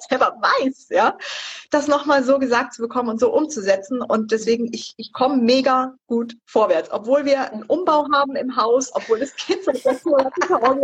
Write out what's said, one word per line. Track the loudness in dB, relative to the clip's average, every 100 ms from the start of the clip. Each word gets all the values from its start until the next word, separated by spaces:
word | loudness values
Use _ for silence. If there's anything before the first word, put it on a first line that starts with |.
| -2
selber | 0 0 2
weiß, | 0 2 0 -4 -2
ja, | 2 2 0 -10 -12 -12 -16 -2
das | -2 2
nochmal | 0 2 2
so | 4 2
gesagt | 2 0 -2
zu | -8
bekommen | -6 -4 -4
und | 0
so | 2
umzusetzen. | 2 0 -4 0 0 -2 -6
Und | -2 -2 0
deswegen, | -2 0 -2 -2
ich, | -8 -12 -16
ich | -10
komme | -2 0 2
mega | 4 4 4 2 -2 -8 -4
gut | -4 -4 -10 _
vorwärts. | 2 2 2 -2
Obwohl | -6 0 0 2
wir | 0 -2
einen | -8
Umbau | -2 -2 2 2 2
haben | 0 0 -4
im | -6 -2
Haus, | 2 2 0
obwohl | -6 -2 -2
das | -2 -8
Kind | -6 -4
seit | -2 -2
sechs | 0 -2 0
Monaten | 2 0 -2
zu | -2 0
Hause | 2 2